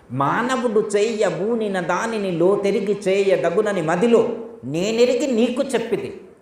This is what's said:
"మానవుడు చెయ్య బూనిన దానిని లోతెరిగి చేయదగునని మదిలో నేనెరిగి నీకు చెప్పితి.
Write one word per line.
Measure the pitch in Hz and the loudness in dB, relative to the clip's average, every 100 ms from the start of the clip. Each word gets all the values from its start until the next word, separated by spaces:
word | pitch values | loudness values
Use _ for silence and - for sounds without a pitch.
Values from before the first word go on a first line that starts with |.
| - | -10
"మానవుడు | 123 139 175 240 254 240 214 | -2 0 0 0 -2 0 0
చెయ్య | 196 208 220 214 202 | 2 0 0 0 0
బూనిన | 160 202 240 214 190 | 0 -2 -2 -2 -2
దానిని | 180 180 226 220 196 | -2 -2 -2 -4 -2
లోతెరిగి | 170 175 202 196 208 202 | 2 2 2 2 0 -2
చేయదగునని | 202 185 196 196 175 165 175 214 196 | -2 0 0 2 2 2 0 0 -2
మదిలో | 160 175 233 226 - - - - | 0 2 4 4 2 -4 -12 -12
నేనెరిగి | 123 156 196 226 247 247 285 | -8 -4 -2 2 2 2 0
నీకు | 226 240 247 | 2 2 0
చెప్పితి. | 269 233 - 196 - - - - | -2 -2 -2 -4 -6 -12 -18 -20